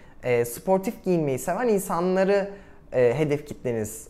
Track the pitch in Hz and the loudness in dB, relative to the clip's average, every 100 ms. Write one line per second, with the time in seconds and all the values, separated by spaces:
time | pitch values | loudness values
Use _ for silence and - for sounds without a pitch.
0 | - - 127 120 120 - - 190 196 - | -20 -8 0 2 0 -4 0 0 0 -4
1 | - 175 147 127 - 180 247 202 185 170 | 0 0 2 -2 -2 -2 0 0 0 -2
2 | 180 185 190 202 190 - - - - 127 | 0 2 4 2 0 -8 -18 -20 -4 2
3 | 123 127 156 143 147 - 127 117 107 - | 4 4 0 -2 -4 -8 -4 -4 -4 -8